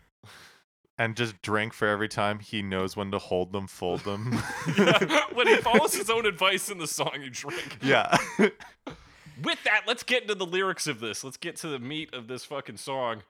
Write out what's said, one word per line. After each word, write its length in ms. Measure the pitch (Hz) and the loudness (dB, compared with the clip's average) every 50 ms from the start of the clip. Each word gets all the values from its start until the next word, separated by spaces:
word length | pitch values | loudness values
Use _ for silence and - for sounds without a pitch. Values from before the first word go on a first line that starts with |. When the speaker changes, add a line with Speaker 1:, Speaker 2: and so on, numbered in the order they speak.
| _ _ _ _ - - - - - - - _ _ _ _ _ _ _ _ - | _ _ _ _ -20 -20 -20 -20 -20 -20 -20 _ _ _ _ _ _ _ _ -2
Speaker 1:
And 180 | 117 113 107 | -2 -2 0
just 240 | 113 120 113 104 - | -2 -2 -2 -2 -6
drink 300 | - - 104 107 107 113 | -2 0 0 0 0 -2
for 160 | - - 110 107 | -2 0 2 2
every 200 | 104 101 110 107 | 2 2 0 -2
time 300 | - - 104 104 104 104 | 0 0 0 0 0 -4
he 240 | 104 - - 107 | -6 -6 -4 -4
knows 340 | 98 98 95 95 95 95 - | -2 -2 0 0 0 -2 -2
when 140 | 104 101 98 | -4 -4 -2
to 80 | 98 95 | -4 -4
hold 340 | - - 98 90 92 90 | -2 -2 -2 -2 0 -2
them, 140 | 98 101 98 | -4 -8 -8
fold 340 | 92 - - 95 90 87 80 | -8 -10 -6 -2 -2 -2 -2
them. 380 | - 101 101 101 110 123 117 110 - - - - | -2 -6 -6 -4 -4 -2 -2 -2 -2 -4 -8 -6
Speaker 2:
<laughs> 180 | - 160 156 - | -4 0 4 6
Yeah, 440 | 214 254 233 202 196 247 311 294 294 - - | 6 6 6 4 4 4 2 2 2 0 0
when 120 | 240 247 453 | 2 6 6
he 80 | 440 | 6
follows 380 | - - 240 226 220 311 311 - | 6 6 4 6 6 6 4 2
his 160 | - 202 202 | 0 0 0
own 160 | 226 233 226 | 0 2 2
advice 420 | 208 185 156 185 190 196 180 - - | 0 0 2 2 2 2 2 -2 -4
in 80 | 208 175 | -6 -6
the 80 | 160 | -4
song, 320 | 147 - - 139 143 131 143 | -4 -2 -2 -2 -2 -2 -6
he 80 | 139 131 | -10 -10
drink. 480 | 120 - - 143 - - - - - 110 | -10 -10 -8 -6 -8 -6 -8 -10 -10 -2
Speaker 1:
Yeah. 340 | 131 135 135 117 98 - - - - | 2 6 6 6 6 6 4 4 2
<laughs> 120 | - - - 208 190 - - - - - _ _ 269 - - - - - - - 151 - 117 | -4 2 4 4 4 2 -4 -14 -20 -20 _ _ -16 -16 -16 -20 -20 -20 -20 -20 -20 -14 -6
Speaker 2:
With 220 | 143 320 330 - - | -4 -4 -4 0 0
that, 200 | 240 208 214 202 | 2 2 2 2
let's 160 | 208 254 233 | 0 -2 -2
get 200 | - - 247 254 | 0 0 0 0
into 120 | 226 202 208 | 2 -2 -2
the 120 | 185 190 | -2 -2
lyrics 400 | 170 175 185 190 190 170 - - | -2 0 2 2 2 0 -2 -2
of 140 | 156 135 107 | -4 -4 -4
this. 240 | 117 110 101 - - | -4 -6 -6 -6 -8
Let's 140 | 135 127 - | -10 -12 -10
get 180 | - 170 156 | -10 -10 -8
to 120 | - - 165 | -8 -8 -6
the 100 | 143 127 | -6 -6
meat 340 | 117 131 151 156 156 131 - | -6 -6 -6 -8 -8 -8 -10
of 140 | 127 117 110 | -14 -10 -10
this 160 | 127 123 - | -10 -10 -8
fucking 320 | - 151 139 - - 117 | -8 -8 -8 -8 -10 -14
song. 460 | 98 - - 135 135 123 117 113 107 - | -12 -8 -6 -2 -2 0 -2 -2 -4 -8